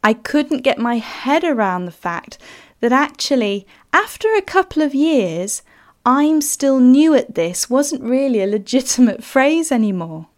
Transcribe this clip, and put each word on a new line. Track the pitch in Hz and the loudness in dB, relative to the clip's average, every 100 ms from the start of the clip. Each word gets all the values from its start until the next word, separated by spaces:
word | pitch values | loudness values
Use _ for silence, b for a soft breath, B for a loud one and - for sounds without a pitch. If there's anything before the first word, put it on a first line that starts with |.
I | 214 | 0
couldn't | 220 - 294 294 285 | -2 -2 -2 -2 -2
get | 254 - | -2 -2
my | 240 240 | -2 -2
head | - - 254 311 | -6 -8 -2 0
around | 339 247 202 180 | 0 -2 -2 -2
the | 180 | -8
fact | - 180 170 - - B B B B | -8 -8 -8 -12 -20 B B B B
that | 240 | 0
actually, | 254 294 - - 269 208 202 190 b b | 0 0 -6 -2 -2 -2 -6 -10 b b
after | 349 440 - 440 | -2 -2 -4 0
a | 440 | 0
couple | 381 381 381 311 | 0 -2 -2 -2
of | 302 | -2
years, | 277 311 285 185 165 196 - b b b b | 0 2 2 0 -4 -8 -10 b b b b
"I'm | 247 262 302 311 | 0 2 2 2
still | 294 - 277 269 | 0 -2 0 4
new | 254 269 320 | 6 6 6
at | 285 - - | 4 2 -4
this" | 165 180 - | -4 -4 -2
wasn't | 254 285 277 | 0 0 -6
really | 226 262 277 226 | -2 0 0 0
a | 190 | -2
legitimate | 208 196 - - - 240 - | -4 -2 -2 0 2 2 2
<laughs> | - | -4
phrase | 269 277 330 320 | 0 2 0 0
anymore. | 247 214 185 165 160 160 | 0 0 -2 -8 -12 -16